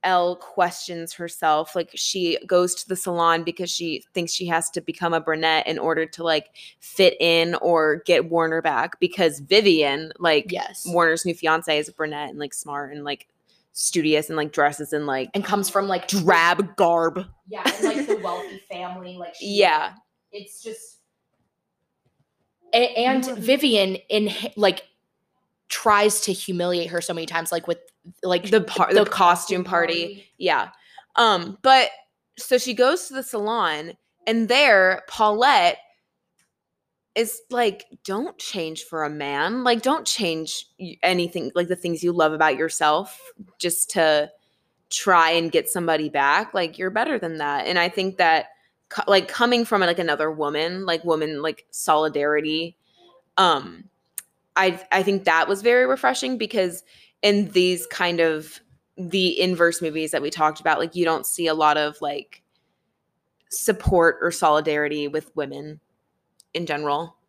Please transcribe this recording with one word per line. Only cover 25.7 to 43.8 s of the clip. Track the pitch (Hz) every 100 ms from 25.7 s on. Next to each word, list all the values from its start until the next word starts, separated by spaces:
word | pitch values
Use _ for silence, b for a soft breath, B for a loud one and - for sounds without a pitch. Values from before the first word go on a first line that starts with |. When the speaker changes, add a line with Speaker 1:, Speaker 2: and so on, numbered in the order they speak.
| - 226 202 208 202
Speaker 2:
to | -
humiliate | 185 - 180 175 175 165
her | 175
so | 170
many | 170 165
times, | 165 165
like, | 170 170
with, | 170 - _ 175 -
like, | 185 180 196
Speaker 1:
The | 214
par-, | 170 - 175
Speaker 2:
the | 214
Speaker 1:
the | 208
costume |
Speaker 2:
costume | - 180 175 - 180
Speaker 1:
party. | 180 180 170 170 175 196
Speaker 2:
party. | _ _
Speaker 1:
Yeah. | 180 143 90 B B B B -
Um, | 233 185 170 196
but | 262 262 - - _ _ _ -
so | - 247
she | 254
goes | 214 247 359 -
to |
the | 269
salon, | 254 226 208 233 175 151 165 - _ _ -
and | 226 220
there | 254 285 196 185 180 -
Paulette | - 214 208 262 233 175 - _ _ _ _ _ _ _ _ _ _ _ _ _
is | 208 220 - _
like, | 247 226 208 - -
"Don't | - 196 320 -
change | - 202 160 160 -
for | 165
a | 151
man. | 151 143 143 165 247
Like, | 247 233
don't | 254 311 -
change | - 185 160 160 - - _
y-, | 180 -
anything, | 180 180 170 175 135
like, | 180 175
the | 180
things | 175 160
you | 175
love | 175 156
about | 156 156 135
yourself | 160 - 151 156 208 - - - 196 _
just | 175 170